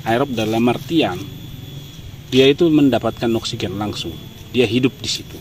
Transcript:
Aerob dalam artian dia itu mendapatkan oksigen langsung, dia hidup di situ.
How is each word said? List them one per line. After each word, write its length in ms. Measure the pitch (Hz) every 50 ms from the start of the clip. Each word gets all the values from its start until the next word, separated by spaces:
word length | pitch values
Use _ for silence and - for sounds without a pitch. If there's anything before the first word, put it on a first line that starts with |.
| -
Aerob 240 | 110 113 123 139 139 123
dalam 320 | 110 110 107 110 113 117 123
artian 480 | 120 - - - 165 160 127 98 87 90 - - - - - - - - - - - - - - - - - - - - - -
dia 160 | 131 131 135 135
itu 160 | 143 - 175 165
mendapatkan 640 | 156 151 143 135 120 107 - 113 110 - 127 117
oksigen 480 | 113 113 - - 123 113 117 98 95 101
langsung, 320 | 107 101 - - - 87 78 - - - - - - -
dia 160 | - 123 123 101
hidup 240 | 113 127 127 127 - -
di 80 | - -
situ. 280 | - - - - - -